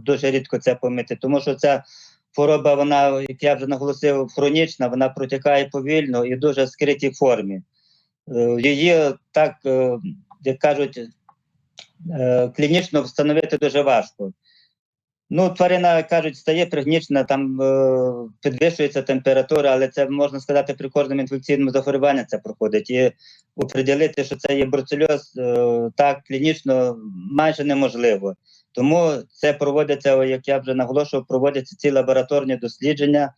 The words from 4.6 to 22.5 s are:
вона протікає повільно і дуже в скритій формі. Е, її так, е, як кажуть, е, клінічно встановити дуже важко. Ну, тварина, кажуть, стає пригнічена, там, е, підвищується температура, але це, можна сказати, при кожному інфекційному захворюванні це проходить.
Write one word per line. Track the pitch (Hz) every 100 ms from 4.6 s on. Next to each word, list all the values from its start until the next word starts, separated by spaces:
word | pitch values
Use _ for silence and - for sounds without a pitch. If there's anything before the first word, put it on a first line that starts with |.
| 160 - 127
вона | 123 131
протікає | 135 131 135 143 143
повільно | 139 139 135 156 143 120 123
і | 127
дуже | 147 135
в | 127
скритій | - 147 139 139
формі. | 131 135 113 98 95 - _ _ _ _ _ - 120
Е, | 120 120
її | 135 143 170 165 147 135 _
так, | 156 151 - 139
е, | 131 127 120 - - _ -
як | 131 131
кажуть, | 151 143 135 123 117 _ _ _ _ _ _ _ - _ 170
е, | 156 127 123 123 139
клінічно | 147 175 180 151
встановити | 131 - 147 156 156 147
дуже | 143 139
важко. | 143 123 - - 98 - _ _ _ _ _ _ _ _ -
Ну, | 156 185
тварина, | 180 180 180 175 165
кажуть, | 160 170 156 135
стає | - 165 175
пригнічена, | 156 139 160 - 143
там, | 131 135 135 131
е, | 135 135 135 131 127 120 117 -
підвищується | 143 127 165 165 143 139
температура, | 131 131 135 135 131 156 139
але | 131 131
це, | 147 135
можна | 143 143 135
сказати, | 131 143 139
при | 135 135
кожному | 147 139 139
інфекційному | 131 135 131 139 135
захворюванні | 131 135 135 143 139 110
це | 107
проходить. | 107